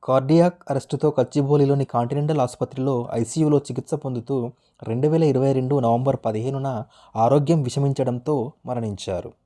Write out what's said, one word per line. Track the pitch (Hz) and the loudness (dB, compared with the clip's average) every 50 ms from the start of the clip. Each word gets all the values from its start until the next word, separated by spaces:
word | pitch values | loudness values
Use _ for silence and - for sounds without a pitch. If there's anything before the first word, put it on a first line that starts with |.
| - | -2
కార్డియాక్ | - 131 131 131 135 156 165 170 180 175 _ - - | 2 2 2 2 4 4 4 4 4 2 _ -8 -4
అరెస్టుతో | 139 135 - - - 135 - 151 143 - | -4 -4 -4 -4 -6 0 0 0 2 2
గచ్చిబౌలిలోని | 123 117 - 147 143 139 147 147 139 139 139 139 139 | -2 0 0 -2 0 2 4 2 4 4 2 0 0
కాంటినెంటల్ | - - 123 120 120 139 143 147 151 160 151 | -2 -2 -2 -2 -2 -2 -4 -2 -2 0 0
ఆసుపత్రిలో | 127 120 - - 127 123 - - 131 135 135 123 120 - - | 0 -2 -2 -6 -8 -6 -4 -4 -2 -2 0 -2 -4 -4 -4
ఐసీయూలో | 113 117 110 - 160 160 151 147 143 | -4 -4 -4 0 0 2 2 2 2
చికిత్స | 135 - 127 127 - - - | 0 -2 -8 -8 -6 -6 -6
పొందుతూ | 151 - 139 127 120 113 - 135 131 120 123 - _ _ _ _ _ - | -6 -6 -6 -8 -8 -6 -4 -4 -4 -4 -6 -8 _ _ _ _ _ -8
రెండు | - 113 123 131 151 | -6 -4 0 0 2
వేల | 156 165 165 | 2 4 2
ఇరవై | 151 135 127 131 135 135 | 4 4 4 2 2 2
రెండు | 131 127 127 143 143 | 0 0 0 0 2
నవంబర్ | 123 117 117 120 131 139 135 - - | 2 2 2 2 2 0 -2 0 -2
పదిహేనున | 110 113 143 139 131 135 135 131 135 131 113 - _ _ _ - - _ | -4 -4 -2 -4 -4 -6 -4 -6 -6 -6 -6 -8 _ _ _ -20 -14 _
ఆరోగ్యం | 110 113 117 135 147 143 135 165 160 139 | 2 4 4 4 4 4 4 2 2 2
విషమించడంతో | 123 - 139 139 139 135 - 135 123 120 123 120 - 151 139 110 127 - _ _ | -2 -2 0 0 0 0 0 -2 -2 -2 -4 -4 -2 -2 -2 -2 -4 -8 _ _
మరణించారు. | - 123 123 117 107 101 95 - - 95 90 87 - - _ _ | -8 -6 -4 -4 -6 -6 -8 -6 -6 -6 -6 -6 -10 -16 _ _